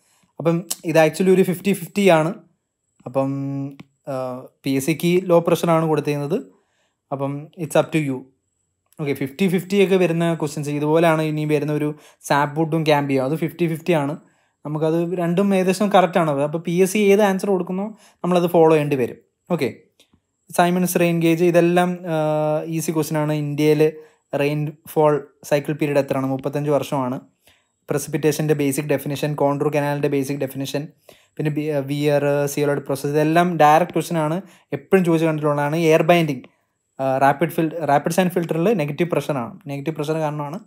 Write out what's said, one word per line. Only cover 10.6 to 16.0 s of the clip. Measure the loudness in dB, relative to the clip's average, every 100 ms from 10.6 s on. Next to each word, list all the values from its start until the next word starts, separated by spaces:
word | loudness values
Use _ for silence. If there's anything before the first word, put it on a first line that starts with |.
| -6 -2
ഇതുപോലെയാണ് | 2 4 4 2 0
ഇനി | -2 -2
വരുന്ന | -2 0 -2
ഒരു | -4 -6 -16 _ -2
സാപ്വുഡും | 0 0 -2 -2 0 2
ക്യാമ്പിയോ, | 2 2 0 0
അത് | -2
ഫിഫ്റ്റി | -4 -2 -4
ഫിഫ്റ്റി | -2 -2 0
ആണ്. | -2 -6 _ _ _ _ -8
നമുക്കത് | -2 0 0 -2 -2
രണ്ടും | 0 0 2 2
ഏകദേശം | 2 0 4
കറക്റ്റ് | 4